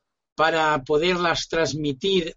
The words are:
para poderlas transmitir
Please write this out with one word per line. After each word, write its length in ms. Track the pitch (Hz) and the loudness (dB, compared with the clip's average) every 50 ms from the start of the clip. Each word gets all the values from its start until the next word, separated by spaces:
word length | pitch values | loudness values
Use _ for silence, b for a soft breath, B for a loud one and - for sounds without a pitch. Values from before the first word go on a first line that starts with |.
| _ _ _ _ _ _ _ | _ _ _ _ _ _ _
para 480 | - 151 160 165 160 156 156 151 147 | 0 0 2 2 2 2 2 0 0
poderlas 640 | 135 - 151 151 165 180 185 175 175 165 160 - - - | 0 0 0 2 2 2 0 0 0 0 -2 -2 -4 -4
transmitir 840 | - 165 160 143 135 156 151 147 135 135 - 196 196 185 160 160 - | -2 -2 0 -2 -2 -4 -4 -4 -4 -4 -2 0 0 0 0 -2 -6